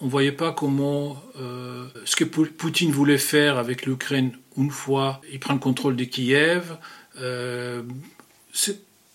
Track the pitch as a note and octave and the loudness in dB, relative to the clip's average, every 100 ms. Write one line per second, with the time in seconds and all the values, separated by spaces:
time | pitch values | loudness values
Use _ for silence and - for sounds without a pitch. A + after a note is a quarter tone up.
0 | C3 C#3 C#3 C#3 E3 - C#3+ C#3 C#3+ C#3+ | -2 2 2 2 -2 0 2 2 2 0
1 | C#3+ C3 - C3+ B2 B2 B2 B2 B2+ A2+ | -4 -8 -16 -12 -10 -10 -10 -12 -14 -12
2 | - - - D#3+ D#3 - E3 - E3+ C#3 | -4 0 0 2 0 -2 -4 2 2 4
3 | C#3+ C3+ - D3+ D3 B2+ A#2 B2 C3+ B2+ | 4 4 4 4 4 2 -2 -4 -4 -4
4 | - C#3 C3 - _ - C#3+ C3+ C3+ C3+ | -2 0 0 -2 _ -2 -2 -2 0 0
5 | C3+ C3+ - C3+ - C#3 C3 - C#3 B2 | 0 -4 -12 -8 -2 0 0 0 0 0
6 | B2 C3+ B2 C#3+ D#3+ F3 F3 D#3 - - | -2 -2 2 4 6 2 -2 -12 -18 -20
7 | - - B2+ B2 B2 B2 B2 A#2+ A#2+ C3 | -20 -10 -8 -6 -6 -6 -6 -8 -8 -12
8 | - - - _ _ - G3+ G3 - _ | -14 -20 -20 _ _ -4 -4 -4 -14 _
9 | _ | _